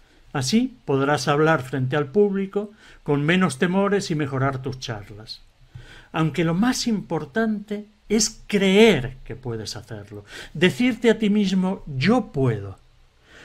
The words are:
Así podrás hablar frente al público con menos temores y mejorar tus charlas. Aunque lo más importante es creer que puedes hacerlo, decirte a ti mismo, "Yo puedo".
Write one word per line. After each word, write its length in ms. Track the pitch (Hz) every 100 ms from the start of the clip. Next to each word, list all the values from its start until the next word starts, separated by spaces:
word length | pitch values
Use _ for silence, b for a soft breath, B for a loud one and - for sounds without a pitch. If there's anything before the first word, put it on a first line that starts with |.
| b b b
Así 460 | 143 131 226 262 - -
podrás 420 | 135 135 147 156
hablar 340 | 143 156 156
frente 340 | 127 139 131 151
al 100 | 139
público 680 | 208 208 196 196 202 214 B B B
con 200 | - 143
menos 360 | 147 185 185 -
temores 520 | 180 190 202 196 196
y 40 |
mejorar 480 | 151 139 135 139 131
tus 160 | - -
charlas. 600 | - 107 98 104 107 - - _ B B B B B
Aunque 320 | 165 160 135
lo 100 | 165
más 320 | 170 247 - 233
importante 1000 | 202 - 160 151 226 226 208 208 208 208 _ -
es 340 | 220 - - -
creer 680 | 202 196 196 226 151 131 -
que 120 | - 113
puedes 400 | 123 113 101 123
hacerlo, 480 | - 107 101 104 B B B
decirte 560 | 151 175 - 247 240 233
a 80 | 220
ti 100 | 214
mismo, 520 | 208 190 190 185 190 -
"Yo 460 | 131 165 247 -
puedo". 460 | 139 131 104 98 - _ _ _ _ B B